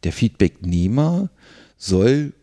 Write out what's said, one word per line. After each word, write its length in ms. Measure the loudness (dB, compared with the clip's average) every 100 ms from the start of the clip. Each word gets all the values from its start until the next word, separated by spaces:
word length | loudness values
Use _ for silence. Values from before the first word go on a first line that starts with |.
Der 80 | -6
Feedbacknehmer 1160 | -2 -2 2 0 0 -4 0 0 0 0 0 -4 _ -20 -20 -20 _
soll 560 | -2 2 2 2 -2 -10